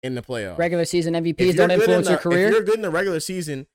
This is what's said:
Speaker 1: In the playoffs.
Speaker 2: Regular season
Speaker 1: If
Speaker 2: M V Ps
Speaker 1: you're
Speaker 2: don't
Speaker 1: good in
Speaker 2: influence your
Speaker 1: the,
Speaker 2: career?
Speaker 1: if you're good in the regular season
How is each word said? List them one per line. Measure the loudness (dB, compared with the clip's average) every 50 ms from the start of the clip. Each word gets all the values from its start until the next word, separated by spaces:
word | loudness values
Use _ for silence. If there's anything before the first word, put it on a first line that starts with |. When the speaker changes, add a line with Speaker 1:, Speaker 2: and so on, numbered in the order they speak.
Speaker 1:
In | -6 -6 -8
the | -8
playoffs. | -6 -6 -6 -6 -6 -6 -4 -4
Speaker 2:
Regular | -2 -2 0 -2 -2
season | 0 0 0 0 0 -2
Speaker 1:
If | 0
Speaker 2:
M | -2
V | -2 0
Ps | 2 2
Speaker 1:
you're | 2 4
Speaker 2:
don't | 2 2 2
Speaker 1:
good | 2
in | 2
Speaker 2:
influence | 4 4 4 2 4 2
your | 0 0
Speaker 1:
the, | 0
Speaker 2:
career? | 0 2 2 4 4
Speaker 1:
if | 2
you're | 2 2
good | 2 0
in | 0
the | 0 -2
regular | -2 0 0 0 -2 -4
season | -4 -6 -6 -8 -6 -6 -8 -8 -10 _ _